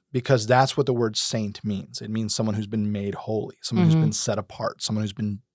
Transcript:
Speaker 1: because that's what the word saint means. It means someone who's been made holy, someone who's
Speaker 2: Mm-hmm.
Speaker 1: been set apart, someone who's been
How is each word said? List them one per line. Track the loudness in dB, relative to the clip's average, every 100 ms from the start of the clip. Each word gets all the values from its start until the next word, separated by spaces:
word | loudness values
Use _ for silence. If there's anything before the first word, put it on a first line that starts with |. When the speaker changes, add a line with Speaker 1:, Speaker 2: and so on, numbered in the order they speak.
| _
Speaker 1:
because | -4 2 2 6
that's | 4 4 2
what | 0
the |
word | 2 0 0
saint | -2 -2 -2 -4
means. | -4 -4 -6 -10
It | -6
means | -4 -2 -2
someone | 0 0
who's | -2
been | -2 -2
made | -2 -4 -6
holy, | -4 -4 -4 -10
someone | -4 4 6
who's | 6
Speaker 2:
Mm-hmm. |
Speaker 1:
been | 4
set | 0 -2 -2
apart, | -4 -6 -6 -4
someone | -4 -2
who's | -2
been | -4 -4 -4 -10